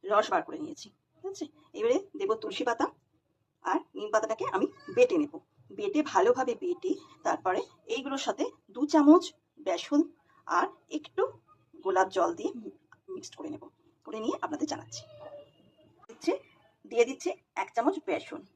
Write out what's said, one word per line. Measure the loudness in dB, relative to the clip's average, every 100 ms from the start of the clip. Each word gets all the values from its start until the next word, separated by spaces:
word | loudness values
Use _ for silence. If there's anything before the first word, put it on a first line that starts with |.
| 2
রস | 0 2
বার | -2 -2
করে | -10
নিয়েছি, | -10 -12 -18 _ _ _
ঠিক | -12
আছে? | -10 -12 _ _ -2
এবারে | 2 2 0 -6
দেবো | -2 -2
তুলসী | -2 -2 -2
পাতা | 0 -2 -2 _ _ _ _ _ _ -2
আর | -2 -2 -10
নিম | 0
পাতাটাকে | 0 0 -4 -2 0
আমি | -2 -4 -4 4
বেটে | 4 4
নেব। | 0 -6 _ _ _ -6
বেটে | -2 0 2
ভালোভাবে | 4 4 4 0 -2
বেটে | -4 -4 -2 -4 -6 -6 -4
তারপরে | -2 0 -2 -4 _ -6
এইগুলোর | -6 -4 -4 -4
সাথে | -2 -6 -6 _ -4
দু | 2
চামচ | 6 10 8 6 _ _ -8 -4
বেসন | -4 2 2 2 _ _ _ -2 0
আর | 0 -6 _ -10
একটু | -8 -2 -2 -4 _ _ _ -8 0
গোলাপ | 2 2 2
জল | 0 0
দিয়ে | -6 -8 -14 -18 _ -20 -14
মিক্সড | -14 -12 -14
করে | -12
নেব। | -12 -16 _ _ _ -14
করে | -6
নিয়ে | -4 -4 -6
আপনাদের | -6 -6
জানাচ্ছি। | -6 -10 -16 -16 -20 -18 -18 -20 _ _ _ _ _ -20
দিচ্ছে, | -6 -4 -4 -8 _ _ _ -4
দিয়ে | 2 2
দিচ্ছে | 0 -8 -8 _ -10
এক | -4 -2
চামচ | -2 -2 -4
বেসন | -6 -6 -16 -18